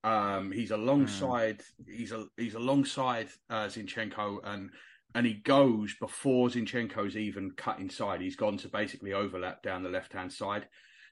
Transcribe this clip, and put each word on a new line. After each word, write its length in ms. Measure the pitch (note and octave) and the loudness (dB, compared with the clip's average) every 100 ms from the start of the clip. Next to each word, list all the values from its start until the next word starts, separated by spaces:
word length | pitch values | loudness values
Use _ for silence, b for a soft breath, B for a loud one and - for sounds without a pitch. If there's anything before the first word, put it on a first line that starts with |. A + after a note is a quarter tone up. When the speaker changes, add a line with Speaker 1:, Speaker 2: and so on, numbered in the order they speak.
Speaker 1:
Um, 460 | A2 A2 G2+ G2 G2 | 2 2 2 0 -2
he's 220 | F#2+ G#2+ | -4 -2
alongside, 880 | G#2+ A#2 C#3+ B2+ G2+ C3+ B2 A2 G#2+ - _ | 0 4 6 4 2 0 2 0 -2 -12 _
Speaker 2:
Mm. 160 | - A2+ | -16 -10
Speaker 1:
he's 160 | G#2+ | -8
a-, 140 | A2 G#2+ - | -8 -10 -6
he's 180 | A#2 | -6
alongside, 720 | A2 B2 C#3 C3+ - B2+ A#2 G#2 - _ | -2 2 4 4 0 0 0 -4 -12 _
uh, 180 | A2+ G#2 | -4 -4
Zinchenko, 720 | G#2+ G2 - A2 - G#2 G2+ | -6 -8 -6 -6 -4 -4 -4
and, 260 | G2+ G#2 G2 b b b _ | -6 -8 -10 b b b _
and 120 | A#2 A#2+ | 2 2
he 80 | |
goes 600 | G#2 - C#3 C#3 A2 G#2 - | 2 6 8 8 6 0 -6
before 480 | A2+ - C#3 B2+ B2 | -8 -2 2 6 4
Zinchenko's 680 | A#2+ G#2+ B2 A2 A2 G2+ G#2 | 2 -2 -2 -2 -2 -4 -2
even 360 | G#2+ G2 F#2+ | -4 -4 -6
cut 260 | - - - | -6 -6 -4
inside. 420 | F#2+ - G#2 F2 | -8 -4 -4 -2
He's 160 | F#2 F2+ | -4 0
gone 220 | G#2+ G2 | -2 -2
to 100 | F#2+ | -6
basically 440 | G#2 G#2+ - G2+ | -4 -4 -4 -4
overlap 500 | G2 G2+ F2+ F#2 F2+ | -2 -2 -2 -6 -6
down 200 | G2+ F#2 | -6 -4
the 80 | F#2 | -4
left-hand 420 | F#2 - F#2+ F2+ | -4 -6 -10 -10
side. 340 | - G2+ G2+ - b b b b | -6 -4 -4 -6 b b b b